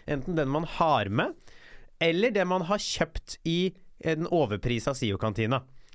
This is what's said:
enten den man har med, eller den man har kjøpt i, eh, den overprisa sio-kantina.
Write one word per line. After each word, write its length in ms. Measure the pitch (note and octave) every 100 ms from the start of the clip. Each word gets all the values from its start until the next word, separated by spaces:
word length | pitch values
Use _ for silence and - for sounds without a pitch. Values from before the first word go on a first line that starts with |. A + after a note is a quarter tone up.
| -
enten 280 | C#3+ F#3 E3
den 100 | C3+
man 160 | D3
har 440 | E3 - E3 C3 G2
med, 240 | A2 C4 E4 - - - - - -
eller 280 | E3 E3+ A#3+
den 180 | G3+ F3+
man 120 | F#3
har 120 | E3+ G3+
kjøpt 600 | - - E3 - - - E3
i, 260 | E3+ F#3 - - -
eh, 100 | D#3+
den 120 | D#3 F3
overprisa 640 | F3 B2 G#2 B2 A#2+ C#3+
sio-kantina. 720 | C3+ A2+ G2 A2 G#2 A2 C3 - - -